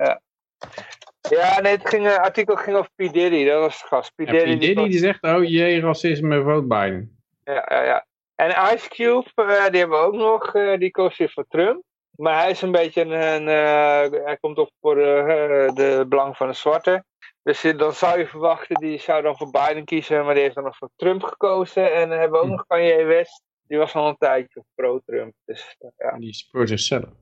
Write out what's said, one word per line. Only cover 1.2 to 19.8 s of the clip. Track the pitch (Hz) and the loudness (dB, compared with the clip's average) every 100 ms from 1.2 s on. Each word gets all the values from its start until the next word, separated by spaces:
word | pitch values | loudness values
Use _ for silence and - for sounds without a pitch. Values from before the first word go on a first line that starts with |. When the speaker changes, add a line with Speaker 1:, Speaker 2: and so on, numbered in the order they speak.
| - | -2
Speaker 1:
Ja, | 156 180 196 | 2 4 2
nee, | 196 202 | 2 0
het | - | 0
ging, | 220 208 | 0 2
eh, | 196 | 2
artikel | 185 190 208 196 | 2 0 0 -2
ging | - 202 | 0 -2
over | 180 | -2
P. | - 180 | -4 -2
Diddy, | 156 175 160 | 0 2 2
dat | 139 151 | 2 2
was | 156 - | 0 -4
de | - | -4
gast. | 151 - | -4 -4
P. | - | -8
Speaker 2:
En | 151 | -2
P. | |
Speaker 1:
Diddy, | 160 165 | 2 2
die | 160 | 2
Speaker 2:
Diddy, | 147 202 | 0 2
Speaker 1:
was | 208 | 0
Speaker 2:
die | 180 | 2
zegt, | 185 190 | 0 0
"Oh | 165 175 | 0 2
jee, | 170 165 175 170 | 2 2 2 2
racisme, | 165 160 170 147 156 147 | 0 -2 -2 -2 0 0
vote | 139 151 131 | 2 0 0
Biden." | 107 98 95 110 - _ _ | 0 0 -4 -10 -18 _ _
Speaker 1:
Ja, | - 139 - | -8 -6 -2
ja, | 131 | 0
ja. | 131 123 - _ _ | 0 -2 -4 _ _
En | - 160 180 202 | -2 0 2 2
Ice | 233 - | 0 -4
Cube, | - 233 247 247 | -2 0 0 -2
eh, | - 208 202 196 | -2 2 2 2
die | 180 | 2
hebben | 175 156 | 2 2
we | 175 | 2
ook | |
nog, | 208 220 220 - | 2 0 0 0
eh, | 208 202 190 | 0 0 0
die | 185 | -2
koos | - 185 - | 0 -2 0
weer | 165 | -4
voor | - - | -4 -6
Trump, | 160 185 330 - _ _ - | 0 0 -2 -8 _ _ -4
maar | 156 156 | -2 0
hij | 180 | 0
is | 180 | -2
een | 185 | 0
beetje | 175 165 170 | 0 2 0
een, | 160 | -2
een, | 160 160 156 151 | 0 0 -2 0
eh, | 151 151 147 147 147 143 147 | 2 4 4 4 2 2 -2
hij | 143 147 | -4 -6
komt | 151 151 | -4 -2
op | 147 _ | -4 _
voor, | 151 143 | 0 2
eh, | 143 143 143 156 151 143 135 | 4 2 2 0 2 2 2
de | 131 139 135 131 | 2 2 2 2
belang | 139 139 135 | 0 0 -4
van | 131 | -6
de | |
zwarte. | 127 151 160 180 185 - _ - _ | -2 0 0 2 0 -4 _ -20 _
Dus | - 143 | -4 0
je, | 160 151 | 0 0
dan | 151 | 0
zou | - 175 175 | 2 0 2
je | 156 | -2
verwachten, | 156 165 165 - 180 | -2 -2 -2 -4 -8
die | 156 147 | -6 -8
zou | - 156 | -2 0
dan | 151 135 | 0 -4
voor | 147 | -8
Biden | 135 147 156 | -4 -4 -4